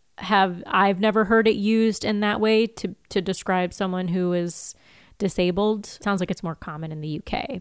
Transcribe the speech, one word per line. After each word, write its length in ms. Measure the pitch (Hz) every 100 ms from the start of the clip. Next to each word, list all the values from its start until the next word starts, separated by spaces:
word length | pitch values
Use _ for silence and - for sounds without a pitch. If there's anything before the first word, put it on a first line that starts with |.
| _ -
have, 440 | 185 202 190 175 -
I've 340 | 185 196 185
never 240 | 214 214 208
heard 220 | 226 226
it 80 | 214
used 480 | 208 226 226 208
in 160 | - 208
that 200 | 208 208
way 260 | 214 220 226
to, 280 | - 190 - -
to 100 | 202
describe 520 | 180 185 - 185 180
someone 340 | - 190 185 185
who 240 | 180 180
is 420 | 175 175 170 - - _ - _ -
disabled. 680 | 196 - 180 175 214 214 -
Sounds 340 | - 202 196
like 100 | 180
it's 120 | 175
more 120 | 170
common 380 | 165 - 151 160
in 80 | 156
the 80 | 151
U 140 | 151
K, 380 | - - - 185